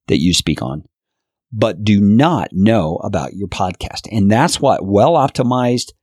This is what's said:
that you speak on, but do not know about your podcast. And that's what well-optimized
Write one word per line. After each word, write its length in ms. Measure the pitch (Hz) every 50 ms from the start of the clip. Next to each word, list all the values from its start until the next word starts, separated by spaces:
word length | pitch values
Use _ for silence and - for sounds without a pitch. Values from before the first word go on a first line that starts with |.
| _ -
that 120 | - 73
you 140 | 73 90 85
speak 280 | - - - 76 -
on, 220 | - 64 69 78 - _ _ _ _ _ _ _ _ _ _ _ _ -
but 320 | - 110 117 110 95 80 107
do 160 | 104 104 101
not 520 | 101 101 104 113 143 170 175 123 85 - -
know 420 | 90 95 110 113 110 85 78 82 - -
about 300 | 101 98 87 71 64 65
your 160 | 90 101 92
podcast. 580 | - - 101 92 95 - - - - - - - 101
And 180 | 110 98 98
that's 300 | 107 113 143 175 - -
what 240 | - 135 101 - -
well-optimized 1040 | 95 101 101 113 151 170 156 165 175 - - 131 120 123 127 123 123 123 123 - - - _